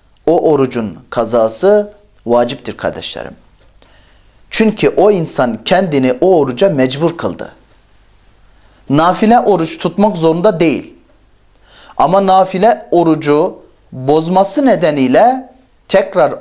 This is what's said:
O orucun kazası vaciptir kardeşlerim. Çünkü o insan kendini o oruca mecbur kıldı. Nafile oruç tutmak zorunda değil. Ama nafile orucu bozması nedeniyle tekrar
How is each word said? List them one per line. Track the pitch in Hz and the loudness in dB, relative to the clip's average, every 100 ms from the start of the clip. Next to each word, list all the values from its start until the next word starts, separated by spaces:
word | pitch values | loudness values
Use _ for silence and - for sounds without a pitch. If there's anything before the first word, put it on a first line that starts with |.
| _ _ - | _ _ -2
O | 170 165 | 0 2
orucun | 143 131 123 107 85 - | 2 0 -2 -8 -10 -10
kazası | 123 107 120 113 - 190 208 208 - _ _ 117 | -4 -2 0 0 0 2 2 0 -10 _ _ -2
vaciptir | 120 120 131 - - | 0 0 -4 -12 -8
kardeşlerim. | 87 82 - - 60 - _ _ _ _ _ _ _ _ _ _ - | -8 -8 -12 -12 -14 -18 _ _ _ _ _ _ _ _ _ _ -6
Çünkü | - 220 208 - | 0 0 0 -2
o | - 202 | 2 2
insan | 190 160 - 123 110 | 2 -2 -4 -4 -4
kendini | - 185 185 143 127 123 | -2 0 0 0 0 0
o | 180 175 | 2 2
oruca | 135 123 196 | 0 0 0
mecbur | 139 127 131 165 165 | 2 -2 0 -4 -4
kıldı. | 110 82 - - _ _ _ _ _ _ _ _ _ _ _ _ - | -8 -8 -14 -18 _ _ _ _ _ _ _ _ _ _ _ _ -2
Nafile | 220 190 - 214 240 | 2 2 2 2 2
oruç | - 180 160 - | 2 0 -2 -6
tutmak | 175 185 214 175 | -6 -2 -2 0
zorunda | 160 170 208 165 | 0 2 0 2
değil. | 165 123 - - _ _ _ _ _ _ _ - - - | 0 -2 -8 -20 _ _ _ _ _ _ _ -20 -12 -2
Ama | 147 196 190 | 0 2 2
nafile | 190 185 185 220 240 - | 2 2 2 2 0 0
orucu | 170 165 151 143 147 190 - - _ _ | 0 2 0 0 0 0 -6 -20 _ _
bozması | 127 131 156 165 185 196 302 269 | -8 0 0 2 0 0 0 0
nedeniyle | 175 165 147 127 143 233 262 - - _ _ - | 2 0 0 2 4 2 0 -8 -20 _ _ -2
tekrar | 190 196 180 143 - | 0 0 0 -2 0